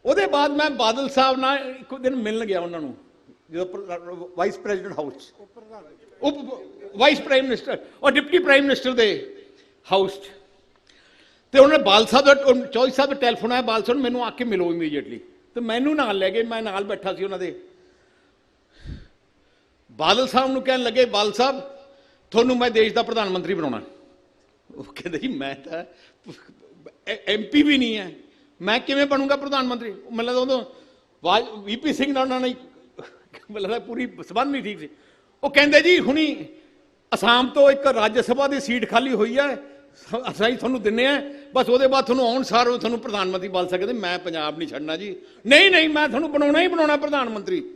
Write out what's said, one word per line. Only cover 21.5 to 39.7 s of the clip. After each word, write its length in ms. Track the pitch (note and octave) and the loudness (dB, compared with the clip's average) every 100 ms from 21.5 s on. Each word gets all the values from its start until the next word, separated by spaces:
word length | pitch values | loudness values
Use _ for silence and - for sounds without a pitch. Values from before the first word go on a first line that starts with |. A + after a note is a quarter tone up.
| C4 - - - _ _ _ _ | 0 -10 -18 -20 _ _ _ _
ਤੁਹਾਨੂੰ 280 | A3 B3+ B3 | 2 2 2
ਮੈਂ 120 | B3 | 2
ਦੇਸ਼ 240 | A3 A3 | 2 2
ਦਾ 80 | A#3 | 2
ਪ੍ਰਧਾਨ 260 | A#3 A3+ G3+ | -2 -2 -2
ਮੰਤਰੀ 260 | F#3 D#3+ | -4 -4
ਬਣਾਉਣਾ।" 280 | F#3+ D3+ A#2 - - - _ _ _ _ _ _ | -4 -4 -6 -10 -20 -20 _ _ _ _ _ _
ਉਹ 100 | - | -20
ਕਹਿੰਦੇ, 340 | - - F3 D#3+ | -18 -12 -8 -6
"ਜੀ 100 | B3+ | -6
ਮੈਂ 260 | E3+ C3+ | -6 -8
ਤਾਂ 300 | C3+ - E3 F3 - _ _ - D3 - _ _ _ - _ - | -10 -12 -12 -12 -20 _ _ -20 -20 -20 _ _ _ -20 _ -10
ਐ-, 160 | G#3+ - | -10 -2
ਐਮ 160 | G#3+ | -4
ਪੀ 200 | G#3+ D4 | 2 4
ਵੀ 160 | D4 C#4 | 4 4
ਨਹੀਂ 200 | A#3+ G#3+ | 2 -4
ਹੈ, 140 | F#3 D3 - _ _ _ | -8 -14 -20 _ _ _
ਮੈਂ 200 | F3+ A#3 | -2 -2
ਕਿਵੇਂ 260 | B3+ C#4 C#4 | 0 0 2
ਬਣੂੰਗਾ 300 | C#4 C#4 C#4 | 2 0 -2
ਪ੍ਰਧਾਨ 300 | C#4 C#4 B3+ | -2 -2 -2
ਮੰਤਰੀ?" 260 | B3 A#3 | -4 -8
ਮੈਨੂੰ 320 | F#3+ - A#3 | -12 -10 -6
ਲੱਗਦਾ 160 | A#3 B3+ | -2 0
ਉਦੋਂ 240 | B3+ C4 A3 - - _ _ _ | 0 -2 -2 -18 -20 _ _ _
ਵਾ-, 380 | D#3+ G3+ A#3 G#3+ | 0 0 0 -12
ਵੀ 140 | G3+ A#3 | -8 -6
ਪੀ 160 | D4+ | -4
ਸਿੰਘ 200 | - C#4 | -2 -2
ਨਾਲ 100 | C4+ | -2
ਉਹਨਾਂ 180 | C4 B3+ | -2 -2
ਨੇ, 140 | B3+ B3 - _ _ - - _ _ - _ | -4 -6 -16 _ _ -20 -20 _ _ -20 _
ਮੈਨੂੰ 120 | G#3+ | -8
ਲੱਗਦਾ 160 | G3 A#3+ | -6 -6
ਪੂਰੀ 280 | A#3 A#3 B3 | -8 -8 -8
ਸੰਬੰਧ 460 | F#3 D#3 F#3+ C#4 | -10 -8 -4 -2
ਨਹੀਂ 100 | C#4 | -2
ਠੀਕ 160 | G3+ F#3+ | -6 -10
ਸੀ। 100 | D3+ - _ _ _ _ | -14 -20 _ _ _ _
ਉਹ 60 | C4 | 2
ਕਹਿੰਦੇ, 300 | C#4 D4 D4 | 4 6 6
"ਜੀ 200 | D#4+ F4+ | 6 4
ਹੁਣੀ 460 | G#3 D4 D4+ - D#3 - _ _ _ _ _ | 2 0 0 -2 -12 -18 _ _ _ _ _
ਅਸਾਮ 340 | A3+ G#3 A#3+ B3+ | -2 2 2 2
ਤੋਂ 220 | D4 C#4 | 6 6
ਇੱਕ 160 | C#4 C#4 | 6 2
ਰਾਜ 340 | A#3 G#3+ A3 | 2 2 0
ਸਭਾ 280 | - B3+ C#4 | 0 0 0
ਦੀ 120 | C#4 | -2
ਸੀਟ 300 | F#3 A#3+ - | -2 -4 0
ਖਾਲੀ 240 | A3 C4 | 0 0
ਹੋਈ 240 | A3+ A3 B3 | 0 0 0
ਹੈ, 180 | C#4+ A3+ - | -2 -4 -12